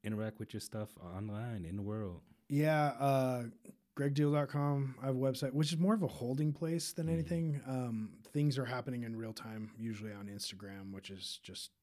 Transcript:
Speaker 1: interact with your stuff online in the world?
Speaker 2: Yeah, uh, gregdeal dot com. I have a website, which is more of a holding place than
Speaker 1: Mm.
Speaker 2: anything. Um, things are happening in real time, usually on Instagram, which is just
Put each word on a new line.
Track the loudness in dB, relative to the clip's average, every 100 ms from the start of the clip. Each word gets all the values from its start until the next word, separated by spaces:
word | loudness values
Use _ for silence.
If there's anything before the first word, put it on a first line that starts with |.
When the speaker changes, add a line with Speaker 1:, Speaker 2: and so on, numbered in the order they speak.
Speaker 1:
interact | -2 -2 -2 -4
with | -8
your | -6
stuff | -6 -6 -6 -8
online | -8 -6 -4 -4 -4 -4
in | -4 -4
the |
world? | -2 -2 -4 -8 -14 _ _
Speaker 2:
Yeah, | 2 4 4 2 2
uh, | 4 4 4 0 -4 -10 -20 -20 _ -2
gregdeal | 0 4 4
dot | 4 2
com. | 2 2 2 0 -2
I | 0
have |
a | 2
website, | 2 2 0
which | 2 2
is | 4
more | 4
of | 6
a | 2
holding | 0 -2 2 2
place | 2 0 0 0
than | -2 0
Speaker 1:
Mm. |
Speaker 2:
anything. | 2 2 2 2 0
Um, | -2 -2 0 -2 -4 -10 -4
things | 4 4 4
are |
happening | 0 -2 -2 -4
in | -4
real | -4 -6
time, | -6 -8 -8 -8 -6
usually | -4 -4 -6
on | -8 -8
Instagram, | -6 -8 -8 -10 -10 -10
which | -10 -10
is | -10 -8 -10
just | -10 -10 -12 _